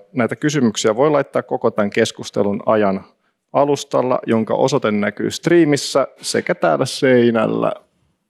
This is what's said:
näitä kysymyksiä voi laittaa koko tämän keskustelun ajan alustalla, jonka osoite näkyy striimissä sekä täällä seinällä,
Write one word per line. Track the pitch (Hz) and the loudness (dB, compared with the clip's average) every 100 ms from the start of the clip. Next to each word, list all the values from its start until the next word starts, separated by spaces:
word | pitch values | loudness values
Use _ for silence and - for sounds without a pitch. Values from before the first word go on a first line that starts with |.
| - | -6
näitä | 127 113 120 | -4 -2 -2
kysymyksiä | 151 147 117 - 113 107 | -2 0 0 0 0 2
voi | 151 | 2
laittaa | 143 139 131 | 2 -2 -6
koko | - 135 117 | -6 -4 -2
tämän | - 101 | -2 -2
keskustelun | 117 110 - - - 101 101 - | 0 -2 -4 -8 -4 -2 -2 0
ajan | 110 98 95 - _ _ _ _ 135 | 2 2 -2 -8 _ _ _ _ 0
alustalla, | 143 143 - 135 127 123 - | 0 0 -2 -2 0 -2 0
jonka | 113 107 | -2 0
osoite | - 131 139 110 | 0 0 0 0
näkyy | 104 104 - 110 | -2 -4 -4 -6
striimissä | - - 170 151 139 - 143 131 _ | -4 2 4 4 2 0 -2 -2 _
sekä | - - - 175 | -6 -4 -2 -2
täällä | 170 143 131 | 0 0 -2
seinällä, | - 135 123 120 113 110 113 117 - _ _ _ _ | 0 2 4 4 2 0 -2 -2 -4 _ _ _ _